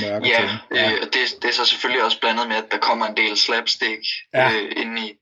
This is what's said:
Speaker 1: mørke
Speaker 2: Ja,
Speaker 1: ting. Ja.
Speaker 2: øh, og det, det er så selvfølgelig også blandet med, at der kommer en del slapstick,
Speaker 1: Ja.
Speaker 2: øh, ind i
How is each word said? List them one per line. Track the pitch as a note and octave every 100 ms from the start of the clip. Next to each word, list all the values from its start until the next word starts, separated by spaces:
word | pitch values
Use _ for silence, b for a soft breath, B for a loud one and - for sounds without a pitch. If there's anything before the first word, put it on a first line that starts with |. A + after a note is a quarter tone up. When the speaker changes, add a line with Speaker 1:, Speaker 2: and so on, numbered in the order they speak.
| G#2
Speaker 1:
mørke | G#2 -
Speaker 2:
Ja, | F#2+
Speaker 1:
ting. | G2+ A2 -
Ja. | - -
Speaker 2:
øh, | -
og | A2+
det, | B2+ A#2+ -
det | A#2+
er |
så | B2
selvfølgelig | A#2+ - D3+ B2+
også | A2+ A2
blandet | A#2 A2+ A#2
med, | A2
at | A2
der | G#2
kommer | - A#2 A2
en | G#2+
del | G#2+ G#2
slapstick, | - A#2 A#2 - A2+ A2 - - -
Speaker 1:
Ja. | C3 B2+
Speaker 2:
øh, | A2 G2+ -
ind | A2+ A2+
i | A2 G#2